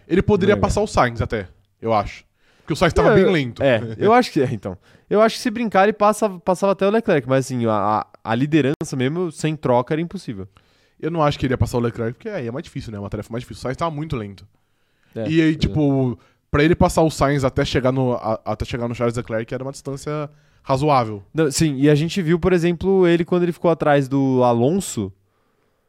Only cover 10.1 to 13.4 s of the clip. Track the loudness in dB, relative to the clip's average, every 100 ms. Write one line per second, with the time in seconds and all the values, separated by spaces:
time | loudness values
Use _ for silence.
10.1 | -10 -12 -12 -14 _ _ _ _ _ -6
11.1 | 0 0 0 -2 0 0 0 -2 -2 -6
12.1 | -8 -10 -8 -8 -8 -10 -12 -12 -10 -10
13.1 | -10 -8 -10